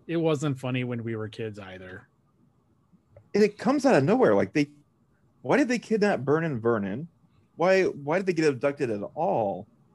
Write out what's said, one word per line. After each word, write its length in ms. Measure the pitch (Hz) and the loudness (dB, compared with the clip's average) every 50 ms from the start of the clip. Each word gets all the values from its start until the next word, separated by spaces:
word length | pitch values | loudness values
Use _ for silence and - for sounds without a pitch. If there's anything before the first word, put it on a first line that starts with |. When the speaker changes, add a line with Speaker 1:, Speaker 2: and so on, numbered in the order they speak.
| _ - | _ -6
Speaker 1:
It 100 | 165 170 | -4 -2
wasn't 400 | 160 160 156 135 151 147 135 131 | 0 0 0 0 -2 -4 -4 -4
funny 260 | - 127 127 127 123 | -4 -4 -4 -4 -4
when 200 | 123 123 117 110 | -4 -6 -6 -6
we 120 | 117 113 | -6 -6
were 120 | 107 110 107 | -6 -8 -8
kids 320 | - - 113 110 101 104 | -10 -10 -10 -10 -10 -12
either. 480 | 98 95 92 92 95 90 92 - - _ _ _ _ _ _ _ _ _ _ _ _ _ _ _ _ _ _ _ _ _ _ - _ _ - | -16 -16 -16 -16 -16 -16 -18 -18 -20 _ _ _ _ _ _ _ _ _ _ _ _ _ _ _ _ _ _ _ _ _ _ -20 _ _ 2
Speaker 2:
And 80 | 202 214 | 2 2
it 160 | 208 - - | 2 2 0
comes 260 | - 226 277 302 247 | 0 0 0 2 4
out 80 | 277 208 | 4 4
of 100 | 151 131 | 4 4
nowhere. 300 | 151 214 262 233 143 101 | 4 4 4 4 4 4
Like, 200 | 98 98 95 - | 4 2 0 0
they, 160 | 156 147 143 - _ _ _ _ _ _ _ _ _ _ _ _ _ - | 0 -2 -2 -4 _ _ _ _ _ _ _ _ _ _ _ _ _ -4
why 140 | 127 170 240 | 0 2 2
did 100 | 294 226 | 2 2
they 100 | 247 226 | 0 -4
kidnap 440 | - - 220 208 202 208 170 - | -2 -2 0 0 2 2 0 0
Bern 240 | 131 135 147 160 165 | 0 0 0 0 0
and 140 | 165 139 110 | -2 -4 -2
Vernon? 480 | 107 117 117 110 98 98 98 131 165 - _ _ _ _ _ _ _ _ _ - | 0 0 0 0 0 -4 -6 -6 -8 -12 _ _ _ _ _ _ _ _ _ -2
Why, 260 | 165 185 190 190 180 | 2 2 4 4 2
why 340 | - - 143 143 143 160 190 | 0 -2 -4 -4 -4 -2 -2
did 80 | 202 | 0
they 80 | 190 170 | -2 0
get 160 | 156 156 151 | 2 2 2
abducted 400 | 139 120 143 143 139 139 143 117 | 2 2 0 -2 0 0 -2 -4
at 140 | 107 101 101 - - | -4 -4 -6 -8 -8
all? 540 | 143 165 196 185 127 107 98 92 90 - - _ _ _ _ _ | -6 -4 -2 0 0 0 -2 -4 -6 -10 -16 _ _ _ _ _